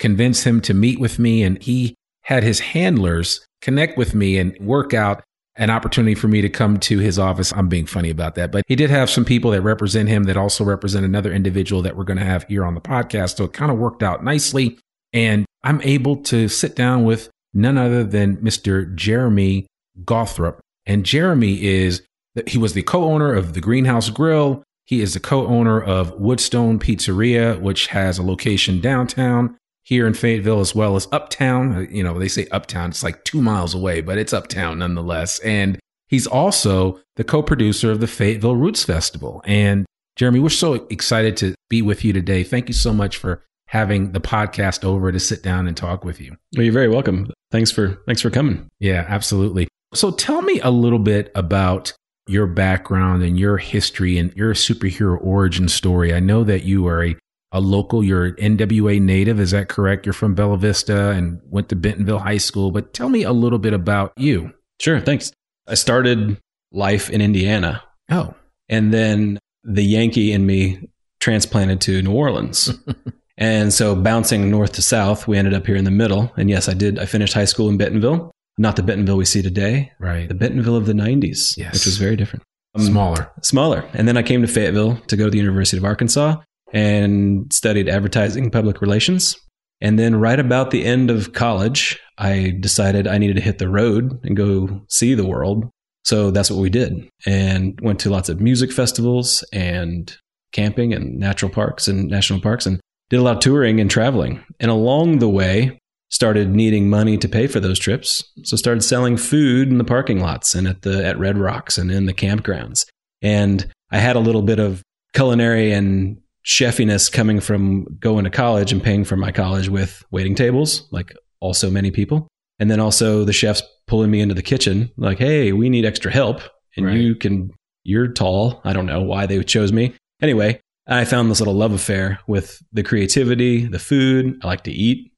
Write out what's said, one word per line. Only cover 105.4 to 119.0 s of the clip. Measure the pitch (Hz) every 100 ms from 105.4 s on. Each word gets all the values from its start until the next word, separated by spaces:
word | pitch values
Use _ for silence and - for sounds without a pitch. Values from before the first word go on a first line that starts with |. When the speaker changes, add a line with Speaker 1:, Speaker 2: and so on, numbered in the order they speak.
| 92 101 127 - _ _ -
Speaker 2:
started | - 117 107 98
needing | 104 110 107 101
money | 104 110 104
to | 95
pay | 110 139
for | 101
those | 92 95
trips. | - 123 - - - -
So | -
started | 113 120 117
selling | - 123 123 120
food | - 151 139 127 135
in | 123
the |
parking | 110 123 139 95
lots | 87 - -
and | - 95
at | 95
the, | 98 98 92
at | -
Red | 98 101
Rocks | 92 123 - -
and | 90
in | 98
the | 95
campgrounds. | 92 98 104 - 80 55 - - _ _ -
And | 104 104 101 95 - _ -
I | 104
had | 120 120
a |
little | 113 110
bit | 101 107
of | 104 95 - _ _
culinary | - 131 120 117 113 110
and | 101 98 98 95 110 _ _
chefiness | - - 123 123 107 101 -
coming | - 107 101
from | - 104 98 98 - 78
going | 113 107
to | 95
college | - 120 104 98
and | 95
paying | 110 101